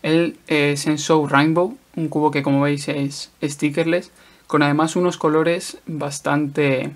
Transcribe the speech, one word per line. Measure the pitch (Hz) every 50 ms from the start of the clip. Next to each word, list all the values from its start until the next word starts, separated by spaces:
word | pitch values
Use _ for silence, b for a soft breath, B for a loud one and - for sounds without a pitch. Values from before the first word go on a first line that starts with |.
el, | - 165 160 165 170 160 - - _
eh, | - 160 147 143 143 143
Sensou | 143 - 156 151 147 - - 165 156 147
Rainbow, | 143 143 139 147 156 160 170 180 196 254 - _ _ -
un | - 160
cubo | 151 147 151 151 151
que, | 139 143
como | 139 147 139 139
veis, | 143 143 147 143 143
es | - 151 143 139 139 139 - - - _ _ -
stickerless, | 147 143 147 160 151 147 170 160 165 165 180 175 - b b b b b b b
con | _ - 151 147
además | 143 143 151 160 156 -
unos | 180 180 180 170
colores | - - 160 151 156 160 165 170 185 - - - - _
bastante | - 160 147 143 143 143 - - 143 143 147 151 143 143 151 147 139 135 127 - 147 143